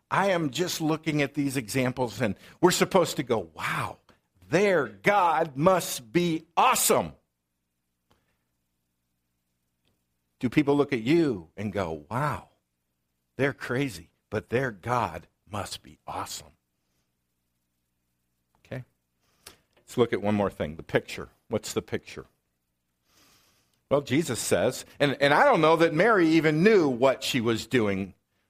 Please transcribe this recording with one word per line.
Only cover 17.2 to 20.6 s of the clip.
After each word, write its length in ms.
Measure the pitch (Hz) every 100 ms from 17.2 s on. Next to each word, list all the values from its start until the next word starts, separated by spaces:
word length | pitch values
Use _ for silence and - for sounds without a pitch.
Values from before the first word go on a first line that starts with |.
| _ _ _ _ _ _ _ _ _ _ _ _ _ _
Okay? 200 | - 127 123 _ _ _ _ _ - _ _ _
Let's 180 | - -
look 160 | 117
at 100 | 104
one 140 | 101 104
more 140 | 98
thing, 260 | -